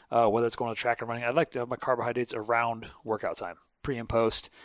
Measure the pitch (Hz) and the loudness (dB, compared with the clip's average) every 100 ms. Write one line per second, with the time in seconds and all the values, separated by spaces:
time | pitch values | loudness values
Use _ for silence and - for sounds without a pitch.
0 | - 117 113 110 117 - 120 113 123 117 | 0 4 6 4 2 0 -4 -2 -2 -2
1 | 117 117 120 139 160 127 120 123 - 123 | -4 -4 0 0 0 -2 -4 -4 0 0
2 | 120 120 120 113 107 117 117 113 110 - | 0 -2 -2 -4 0 2 2 -2 -10 -12
3 | 113 107 95 - 90 85 _ _ - 123 | -4 -2 -2 -4 -8 -12 _ _ -6 -4
4 | 113 117 113 - - - | 0 2 4 2 -4 -14